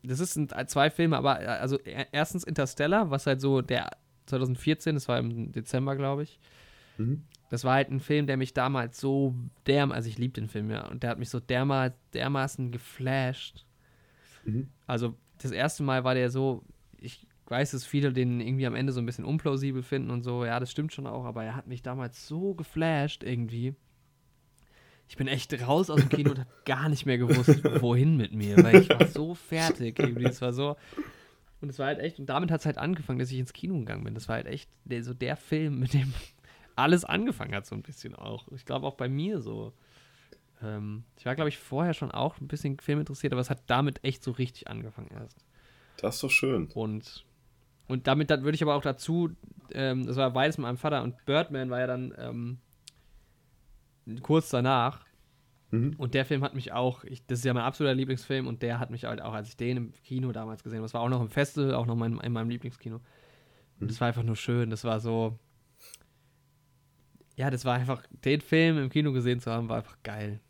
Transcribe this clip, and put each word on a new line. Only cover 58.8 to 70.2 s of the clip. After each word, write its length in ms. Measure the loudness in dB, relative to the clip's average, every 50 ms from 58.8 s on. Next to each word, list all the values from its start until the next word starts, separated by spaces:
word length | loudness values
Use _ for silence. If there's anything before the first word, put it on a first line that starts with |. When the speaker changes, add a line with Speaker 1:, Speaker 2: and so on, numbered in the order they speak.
| -4 -6
Speaker 1:
mich 140 | -8 -8 -6
halt 160 | -6 -6 -6
auch, 120 | -6 -8 -8
als 140 | -8 -8 -10
ich 80 | -8
den 200 | -4 -2 -2 -2
im 160 | -2 -4 -8 -10 -18 _
Kino 260 | -6 -4 -4 -2 -2
damals 300 | -4 -6 -8 -10 -10 -12
gesehen 160 | -10 -8 -8 -6
habe, 60 | -6
das 80 | -4 -2
war 80 | -2
auch 60 | 0 2
noch 120 | 2 0
im 80 | 0 0
Festival, 460 | 0 0 0 0 0 0 0 2 2
auch 120 | 0 0
noch 100 | 0 0
mein, 220 | 0 0 0 -2 -2
in 120 | -4 -4
meinem 160 | -2 -2 -2 -2
Lieblingskino. 460 | -4 -4 -6 -10 -12 -10 -12 -12 -12
Und 60 | -12 -14 _ _ -20 -20 -20 -20 _ _ _ _ _ _ _ _ -6
Speaker 2:
Mhm. 80 | -4 -4
Speaker 1:
das 120 | -2 0
war 80 | 0 0
einfach 140 | 0 0
nur 140 | -2 -2 -2
schön, 340 | -2 -2 0 0 0 0 0
das 140 | -4 -4 -2
war 140 | -2 -2 0
so, 380 | 0 -2 0 0 0 -2 -4 -8 _ _ _ _ _ _ _ _ -20 -20 -20 -20 -20 _ _ _ _ _ _ _ _ _ _ _ _ _ _ _ _ _ _ _ _ _ _ -20 -20 _ _
ja, 140 | -2 -2 -2
das 140 | -2 0 0
war 100 | 0 0
einfach, 280 | 2 2 0 -2 -4 -6 -20 -20 -4 2
den 160 | 2 2 2
Film 380 | 2 4 6 6 6 6 6 4
im 100 | 0 2
Kino 220 | 2 2 2 4
gesehen 280 | 2 2 2 2 0 0
zu 100 | -2 -4
haben, 180 | -4 -2 -2 -2
war 80 | -4 -4
einfach 200 | -4 -8 -18 _
geil. 380 | _ -10 -8 -6